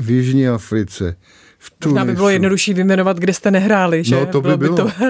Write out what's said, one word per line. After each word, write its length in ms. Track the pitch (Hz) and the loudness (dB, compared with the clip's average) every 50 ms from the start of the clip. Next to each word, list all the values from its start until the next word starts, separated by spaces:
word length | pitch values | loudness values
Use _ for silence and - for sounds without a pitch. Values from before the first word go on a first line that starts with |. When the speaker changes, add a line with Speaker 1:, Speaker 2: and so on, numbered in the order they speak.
Speaker 1:
v 80 | 117 110 | -2 0
Jižní 360 | 127 127 127 127 131 135 131 | 0 0 0 2 2 2 2
Africe, 680 | 127 120 107 - - 107 107 101 98 - - 98 85 87 - _ _ _ _ - - _ _ | 0 0 -2 -4 -4 -4 -4 -4 -4 -6 -6 -6 -6 -6 -8 _ _ _ _ -20 -20 _ _
v 120 | - - - _ - | -20 -20 -12 _ -2
Speaker 2:
Možná 160 | 156 139 123 | 0 0 0
by 40 | 117 | 0
Speaker 1:
Tunisu. 80 | 120 - | 0 0
Speaker 2:
bylo 140 | 180 202 202 | 0 0 2
jednodušší 440 | 196 185 196 190 196 185 - 208 190 | 2 2 2 0 0 0 0 0 0
vyjmenovat, 440 | 180 185 190 190 190 185 196 185 | 0 0 2 2 2 2 0 -2
kde 160 | 170 180 190 180 | 0 -2 -2 -2
jste 180 | - - 208 | 0 0 0
nehráli, 520 | 196 185 190 214 214 196 185 175 165 160 165 | 2 2 2 2 2 2 2 0 0 0 0
že? 120 | 117 131 | 0 0
Speaker 1:
No, 100 | 135 135 | 0 0
to 160 | 139 143 143 | 0 -2 0
by 60 | 131 | 0
Speaker 2:
Bylo 100 | 139 - | 0 0
by 80 | 139 139 | 2 0
Speaker 1:
bylo, 100 | 156 175 | 0 2
Speaker 2:
to 60 | - - 208 170 180 247 | 2 0 0 -2 -2 -2